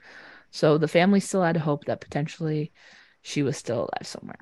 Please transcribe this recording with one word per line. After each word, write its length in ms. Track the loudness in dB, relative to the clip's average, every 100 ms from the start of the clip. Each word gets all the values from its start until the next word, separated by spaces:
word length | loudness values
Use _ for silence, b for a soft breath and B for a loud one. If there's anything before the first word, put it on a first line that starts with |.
| b b b b b
So 280 | 0 4 4
the 100 | 4
family 320 | 4 6 4
still 220 | 2 0
had 140 | 0 0
hope 280 | 0 -2 -2
that 140 | -6
potentially 720 | -6 -6 -4 -4 -4 -4 -6 _ b b b b
she 200 | -8 -2
was 140 | -2 -2
still 240 | -4 -4
alive 260 | -4 -6 -10
somewhere. 320 | -14 -14 -18